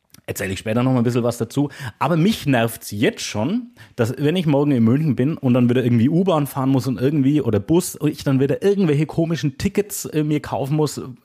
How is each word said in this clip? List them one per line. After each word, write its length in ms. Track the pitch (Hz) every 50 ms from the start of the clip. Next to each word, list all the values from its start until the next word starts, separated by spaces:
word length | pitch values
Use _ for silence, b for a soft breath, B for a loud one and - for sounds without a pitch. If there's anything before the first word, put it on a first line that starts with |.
| _ _ - - _
Erzähle 280 | - - - 95 95 95
ich 60 | -
später 240 | - 110 110 120 123
noch 80 | 131
mal 80 | 131 123
ein 40 | 117
bisschen 200 | 123 120 123 117
was 160 | 120 117 -
dazu. 300 | 117 - - 139 147 139 B B 139 113 B -
Aber 180 | - 143 175
mich 300 | 156 160 214 226 - -
nervt's 460 | 143 135 117 113 113 - - - -
jetzt 320 | 104 98 127 202 233 - -
schon, 480 | - - 104 110 147 208 247 233 - B B B B B
dass 180 | - 117 110 156 -
wenn 160 | 147 147 170
ich 100 | 190 156
morgen 240 | 160 139 139 147 147
in 140 | 139 120 113
München 320 | 113 127 143 160 151 113
bin 220 | 117 127 147 165 -
und 180 | - 127 120
dann 160 | 131 123 120
wieder 120 | 120 135 135
irgendwie 240 | 120 120 117 110 143
U-Bahn 380 | 160 170 196 190 170 151 147
fahren 240 | 135 - 139 131 135
muss 160 | 135 131 117
und 160 | 139 123 87
irgendwie, 400 | 123 147 156 151 131 135 147 151
oder 180 | - 117 104 101
Bus, 360 | 98 - 160 170 - - -
und 160 | - - 151
ich 120 | 170 - -
dann 160 | - 135 131
wieder 220 | 139 135 147 -
irgendwelche 460 | - 196 202 196 196 156 143 143 156 147
komischen 500 | - 160 165 160 170 135 - 147 - -
Tickets, 480 | - 208 196 208 202 208 - - -
äh, 180 | - - 151 151
mir 160 | 151 151 147
kaufen 360 | - - 131 110 135 131 151
muss. 260 | 151 151 139 - 117 80 127 127 - _